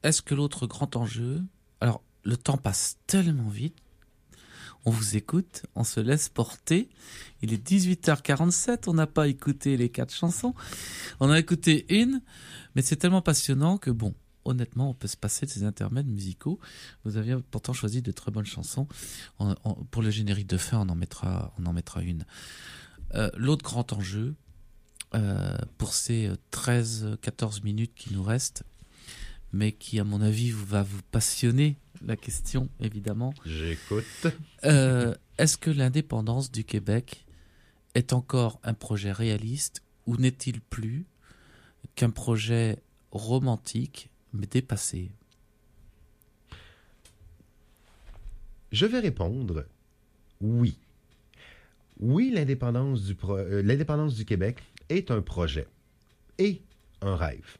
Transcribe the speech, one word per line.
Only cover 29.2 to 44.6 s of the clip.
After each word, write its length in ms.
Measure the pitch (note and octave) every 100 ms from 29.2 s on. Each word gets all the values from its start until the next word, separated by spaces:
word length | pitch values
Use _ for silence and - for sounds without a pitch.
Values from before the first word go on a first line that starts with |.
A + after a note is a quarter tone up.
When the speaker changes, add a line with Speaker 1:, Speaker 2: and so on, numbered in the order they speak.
| - - -
Speaker 1:
mais 200 | G2 G#2+
qui, 280 | - - A2
à 40 |
mon 180 | G#2 G#2
avis, 300 | G#2+ G#2+ A#2+
vous, 140 | A2 G2
va 180 | G#2
vous 180 | G2+ G2+ -
passionner, 680 | A#2 - - A#2+ B2 D3+ C#3+ - - -
la 120 | A2
question, 520 | - - - C3 C3 -
évidemment. 520 | A2 G#2+ G2+ G#2 B2+ C#3+ D#2+
Speaker 2:
J'écoute. 580 | D#2+ E2 E2 - G#2 A2+ - E3+ - D3+ - D3
Speaker 1:
Euh, 500 | D3 C3 B2+ A#2+ - _ -
est-ce 200 | D#3 -
que 140 | -
l'indépendance 800 | C#3+ B2+ C3 D3+ A2+ A2 B2 C3+
du 140 | A2+ A2
Québec 600 | G#2 G2 G#2+ B2 - - - - _ _ _ _ -
est 160 | B2
encore 480 | B2+ B2 C3 A#2 -
un 100 | -
projet 400 | A2 - G#2+ G2
réaliste 680 | F#2+ A2+ G#2+ A2 C3+ - - _ _ -
ou 120 | A#2+
n'est-il 420 | C3 B2+ - A#2
plus 460 | - - A2 B2+ F3+ _ _ - - - - _ - -
qu'un 140 | A#2
projet 680 | A2 - A2+ G#2+ A#2 A2+ A2 _ _ _
romantique, 1000 | G#2 A2 B2+ C3 A2+ - A2 B2+ - - _ _
mais 120 | G2+ G2
dépassé ? 640 | B2